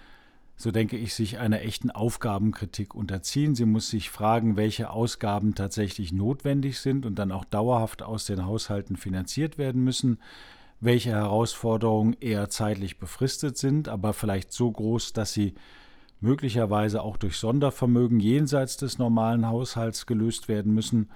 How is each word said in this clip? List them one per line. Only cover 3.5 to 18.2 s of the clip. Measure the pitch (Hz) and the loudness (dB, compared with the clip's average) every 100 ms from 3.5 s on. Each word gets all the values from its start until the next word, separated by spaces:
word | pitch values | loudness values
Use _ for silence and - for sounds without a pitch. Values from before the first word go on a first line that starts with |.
| 127 | 4
Sie | 113 | 4
muss | 110 - | 2 0
sich | 110 - | -4 -6
fragen, | - 104 113 113 104 | -2 2 4 2 2
welche | 107 107 113 | 2 0 -6
Ausgaben | 110 113 - 104 101 104 101 | -2 -2 -2 -2 0 0 0
tatsächlich | 98 - 101 - 90 | -2 0 -2 -2 -4
notwendig | 92 104 143 143 139 135 131 | -2 0 0 0 0 0 -2
sind | 135 135 123 | 0 0 -2
und | 98 | -2
dann | 98 | -2
auch | 92 | -4
dauerhaft | - 104 113 123 113 - | -4 0 2 2 0 -6
aus | - 110 - | -8 -6 -4
den | 98 90 | -4 -2
Haushalten | 110 - 101 98 92 | -4 -2 -4 -4 -6
finanziert | - 92 90 - 156 - | -4 -4 -4 -2 -4 -2
werden | 135 127 | -2 2
müssen, | 127 127 131 117 - - - - - - | 2 2 2 0 -4 -20 -20 -20 -20 -2
welche | 113 120 110 | 4 4 4
Herausforderungen | 110 104 104 117 - 117 110 113 107 107 123 | 0 2 2 0 -2 0 2 2 4 4 2
eher | 120 104 101 | 0 -2 -2
zeitlich | - 107 107 98 - | -2 -2 -2 -4 -8
befristet | 92 - 131 - 151 123 | -10 -2 -2 -2 -4 -2
sind, | 139 147 147 | 0 2 0
aber | 107 107 | -2 -2
vielleicht | 101 107 98 - | -2 -2 -2 -4
so | - 120 | -2 0
groß, | 110 110 113 - | 0 -2 -2 -2
dass | - 110 | -4 -4
sie | - 101 - - - - - - - | 0 -2 -2 -18 -20 -20 -20 -20 -4
möglicherweise | 107 147 139 113 110 104 107 107 | 0 2 0 0 2 2 2 0
auch | 107 101 | -2 -2
durch | 98 - | -2 -2
Sondervermögen | 110 135 143 - 123 120 123 | 0 2 2 2 4 4 6
jenseits | 117 | 4